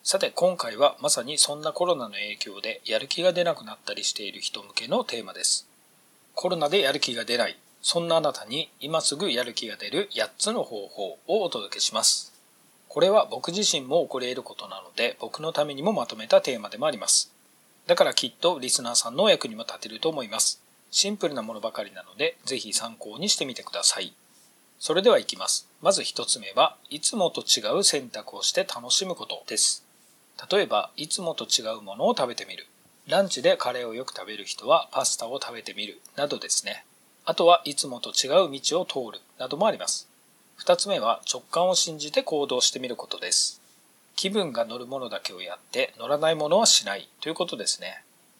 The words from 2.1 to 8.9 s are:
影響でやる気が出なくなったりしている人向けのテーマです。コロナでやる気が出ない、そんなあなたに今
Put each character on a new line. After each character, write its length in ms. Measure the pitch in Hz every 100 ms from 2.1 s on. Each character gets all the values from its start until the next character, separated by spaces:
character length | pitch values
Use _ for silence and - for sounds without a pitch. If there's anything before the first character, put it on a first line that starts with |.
| 101
影 220 | 104 101
響 220 | 113 98
で 220 | 110 101 -
や 120 | 110
る 100 | 139
気 140 | -
が 120 | 180
出 100 | 175
な 100 | 170 147
く 80 |
な 120 | 110 107
っ 20 | -
た 80 |
り 100 | 104
し 100 | -
て 100 | -
い 80 | 101
る 100 | 95
人 220 | - 107
向 100 | 101
け 140 | - 120
の 160 | 214
テ 180 | - 117
ー 20 |
マ 100 | 95
で 100 | 92
す。 240 | - - - _ _ _ _ _ _
コ 160 | - 185
ロ 60 | 175
ナ 140 | 147
で 100 | 196
や 120 | 135
る 80 | 139
気 140 | -
が 100 | 117
出 140 | 113 120
な 120 | 98
い、 80 | - _ -
そ 160 | - 170
ん 80 | 170
な 80 | 165
あ 60 |
な 120 | 151
た 120 | - 107
に 260 | 143 151 -
今 220 | 143